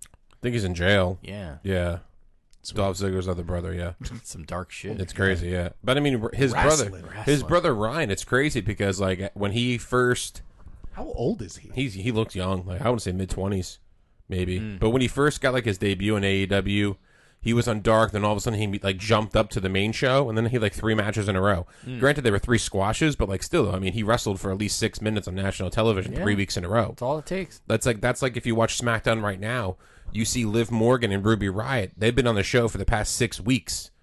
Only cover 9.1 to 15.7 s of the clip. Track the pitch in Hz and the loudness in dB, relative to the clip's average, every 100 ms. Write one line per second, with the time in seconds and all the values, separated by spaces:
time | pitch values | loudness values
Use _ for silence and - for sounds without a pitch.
9.1 | 92 98 - 101 104 123 120 - 123 123 | 0 -4 -4 -2 0 0 -2 0 2 2
10.1 | 123 - - - - - - - - 311 | 0 -2 -10 -18 -18 -18 -12 -12 -10 -10
11.1 | - 120 220 95 - - 120 135 95 101 | -4 -2 -2 -8 -14 -10 -4 -4 -2 -2
12.1 | 110 110 95 92 95 90 98 127 120 104 | 0 0 -2 -2 -2 -4 -2 0 0 -2
13.1 | 92 95 - 95 101 90 - - _ _ | -4 -4 -2 -2 -2 -4 -12 -20 _ _
14.1 | _ _ 92 90 92 110 98 110 127 123 | _ _ -4 -2 -2 -4 0 2 4 2
15.1 | - 147 - 135 127 113 | 4 2 4 2 2 0